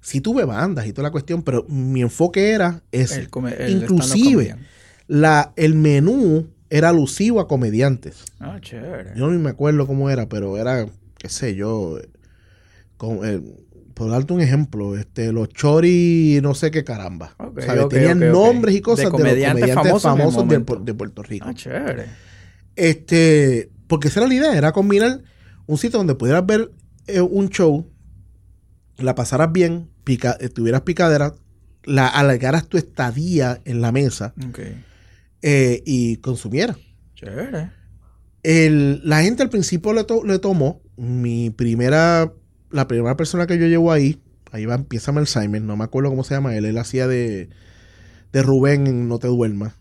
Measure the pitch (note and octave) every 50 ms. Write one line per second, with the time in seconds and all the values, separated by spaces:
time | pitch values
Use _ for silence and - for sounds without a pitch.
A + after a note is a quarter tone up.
0 | _ - - C3+ C3+ G#3+ A#3 C#4 G#3+ C3+ A2 G#2 D3 F#3+ G3 C#3+ A2 A2 G2+ -
1 | C#3 D3 D#3 D3+ C#3 - E3+ F3 E3 - B2+ A#2+ - - D3+ C3+ C3 C3 C3+ C3
2 | B2 A#2 - - E3 F3 E3+ G3 G3 G#3 A3 G#3+ F#3 F3 F3 E3 _ _ - B2
3 | C3 B2 D3 C3+ B2 - - - B2+ B2 A#2+ - - B3 F#3+ F#3+ F3 - F#3+ E3+
4 | C#3 B2+ - G#3 A#3+ C#4+ C4+ G3 B2 - A2 - - - _ _ - - _ _
5 | _ _ D3 D3 D3+ D#3+ D#3 D3 D3 - - - E3 D#3 D#3+ D#3 D#3 D3+ D3 C#3
6 | C#3+ F3 A#3+ C#4 B3+ F#3 D#3 D#3+ D#3+ D#3+ - _ _ _ - D3 D#3 E3+ E3+ E3+
7 | C#3+ C3+ - - F#3+ A3 A#3+ G#3+ F3+ - D3+ C3 B2+ A2 G#2 A2 C3 C#3 C3+ A#2+
8 | - - - - - - _ - - C#3 - G2 - - - A#2 A2+ D#3 F3+ B2+
9 | F#2 F#2 G2 A2 C3 D3+ F3 F3 D#3+ C#3+ A#2 - C#3 D3 D3+ D3 C#3+ C3+ C#3 C3+
10 | C#3 C#3 C#3 B2+ A2+ - - G#2+ G2+ G2 F#2+ G2+ A2+ B2 C3 B2+ A2+ G#2 - -
11 | _ - _ _ - F#2+ - - - B2 G2+ F#2+ G2+ G#2+ A2+ A2 G2 E2+ D#2 -
12 | - - _ _ _ _ _ _ _ _ _ _ _ _ _ _ _ _ _ _
13 | - A2 A#2 G2 G2+ A2 G#2 F#2 C#2 G#1+ G1+ - - _ _ - - - - -
14 | A#2+ A2 A2+ B2+ C3+ D3 F3 F3+ E3 C3 C3 C#3 D3+ C#3 - G#2+ G2+ G2+ G2 G2+
15 | G#2 - _ - A2+ A2+ A2+ A2+ A2+ G#2 - - - D3 D3 D#3+ E3+ F3 F3+ F3
16 | F3 F3 E3+ E3 D#3+ D#3 D3 C#3+ C#3 C#3+ C#3 C#3 - D#3 D3+ D#3+ D3+ - A#2+ G#2+
17 | G2 F2+ F#2 E2 E2 - _ _ - - - - B2+ A#2+ B2+ C3+ C#3 C#3+ B2+ B2+
18 | C#3+ E3 F3 F3+ E3 D#3+ D#3+ F3+ G3+ A3+ B3 B3 A3+ A3 F#3+ G3+ G3+ A3+ A#3 A3
19 | G#3+ G3+ E3+ - D#3 - - B2+ C#3 C#3 C3+ B2 A#2+ B2+ B2+ - D3 - F3+ G#3
20 | - D#3+ C#3 C#3 C#3+ - - - - E3+ D#3 C#3+ A2+ - B2 A2+ G2 A2+ A2 G#2+
21 | G#2 G#2+ G#2 - G2+ - A2 G2+ - A#2 B2+ - - C3 B2+ F#3+ C#4 C4+ - A#2+
22 | G#2+ A2+ - - - - - - - - - - - - _ - F3+ E3 D#3 E3
23 | - - E3+ E3 E3 D#3+ D#3 D3+ C#3+ C3+ B2+ A#2 G#2+ - - - - - E3 D#3
24 | C#3+ D3+ - G3+ A3 C4 B3+ B3+ C#4+ D#4 C4+ D#3 C#3 D#3 D#3 G3+ G3 G3+ G3+ G3+
25 | G#3+ A#3+ C4 C4+ - - _ _ - - - - - - D3+ C#3+ - A#3 A#3 A3+
26 | G3+ E3+ C3 - A#2+ A#2+ C#3+ E3+ F#3 F#3 G#3+ G#3+ A3+ A3 - - _ _ _ -
27 | _ - G3+ F#3 F3+ F3+ F#3 G3 G3 F#3+ G3 - F#3+ D#3+ D3 D3 E3 - - _
28 | _ - - - - - - _ _ _ - _ _ _ _ _ _ _ _ _
29 | B2+ B2+ B2 B2+ A#2+ - C3+ C3 D#3 E3 D#3+ F#3 F3 E3+ E3 E3+ E3+ D#3+ - _
30 | _ - C3 A#2 - B2+ B2 - - B2 - - A2+ A2+ A#2 C3+ C#3 - F3 E3
31 | F3+ E3 D#3 C#3+ C#3+ D3 D3+ - _ _ _ _ _ _ _ _ _ - C#3+ C3+
32 | C3 B2+ - C#3+ C#3+ C#3+ C3 A#2+ B2 B2+ C#3+ E3 D3+ - - F3 - - - -
33 | C3+ B2 A#2 C3+ D#3+ F3 F#3 D#3 C3 B2+ B2 A#2+ - - B2 A#2 A#2 A#2 A#2 C3+
34 | C#3+ C3 - - G#2 G#2 - - C3+ B2+ A#2+ - - - - B2 - - - _
35 | _ _ _ _ _ _ _ _ - D#3 C#3+ C#3 C3 B2 A#2+ A#2+ - - C#3+ B2
36 | A#2+ A#2 A#2 A2+ - C3 B2+ A2+ - G#2+ G2+ C#3 F#3+ B3 F#3 - - _ _ _
37 | _ _ _ - - G#2+ G2 B2 F#3 C4+ C4 E3 D#3+ F3+ - _ _ - - -
38 | _ _ _ _ _ _ _ _ _ D#3+ D#3+ E3 D#3+ D#3 D#3 D3 C#3+ C#3 C#3 -
39 | C#3 D#3 D3+ D#3 D#3+ F#3+ A#3+ A#3 C#4 B3 - G#3+ F3+ - - E3+ D#3+ G#3+ G#3+ A3+
40 | G#3+ - A#3 A3+ - G#3+ G3 F#3 - G3+ F#3+ E3+ C#3 C3+ F3 - _ - _ -
41 | B2 A#2+ B2 B2+ A#2+ A#2+ A#2 A#2 A#2+ A#2 G#2+ - B2 A#2 A2+ A2+ A#2+ B2+ D3 D#3
42 | E3 E3+ E3+ E3 E3 D#3+ - - _ _ _ _ _ _ - C#3+ C3+ B2+ B2 A#2
43 | A#2 A#2 C3 D3 E3 D3+ - F3 F3 E3+ F3+ E3+ E3+ E3 E3 E3 E3+ E3+ E3 D3+
44 | C#3 C3+ D#3 - _ _ _ _ _ - - A2+ G#2+ A2 A#2+ B2+ C#3 - - A#2
45 | - - C#3 D3 D3+ C#3+ - B2+ G#2+ G#2 G#2 G#2+ A2 G#2+ G#2 G#2 G#2+ A2 - C3
46 | C3+ C#3+ C3 B2+ C3 - C#3+ C#3 C#3 C3+ A2+ G#2+ G#2 G#2+ A2 A#2 A2+ - - B2+
47 | B2+ B2+ B2+ B2 A#2+ A#2 G#2+ F#2+ F2 F2+ - - - - - - - - _ _
48 | - - - - - _ - C3+ C3 B2+ C3+ C3+ B2+ C#3 C#3+ C#3+ C#3 C#3 C3 A#2+
49 | A#2+ A#2 A#2+ A#2 - B2 B2 A#2+ A#2+ A2 G#2+ G2+ G#2 G#2+ - _